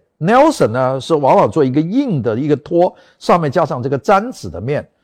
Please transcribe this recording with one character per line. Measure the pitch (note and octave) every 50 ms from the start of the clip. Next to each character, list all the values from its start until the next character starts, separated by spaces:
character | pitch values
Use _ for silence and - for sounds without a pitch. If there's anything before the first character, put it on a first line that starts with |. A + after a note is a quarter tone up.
| _ _ _ _
Nelson | D3 F3+ A3+ B3+ C#4+ D#4+ - - D3 A2
呢 | G#2+ B2+ C3 B2+ C3 C3+
是 | B2 - E3
往 | D3+ C#3+ C3 E3
往 | G3+ E3 A#2
做 | - D#3+ C#3+
一 | C3
个 | B2 D3+
硬 | D#3+ E3 G3+ C4+ C#4+ C4 F#3 C#3
的 | G#2+ A#2+ G#2+ A#2
一 | D3 D3
个 | D3 C3+
托， | - - F3 E3+ F3 F#3+ - _ _ _ _ _
上 | - - - E3+
面 | E3 C#3+
加 | B2 F3 D#3+
上 | C#3 D#3+ B2+
这 | A#2+ C#3
个 | C#3+ C3+
粘 | - - G3+ G3 G#3+ B3+
纸 | A#3 - - F#2+
的 | D2+ E2+
面。 | G2 B2+ D3 B2 - - _ _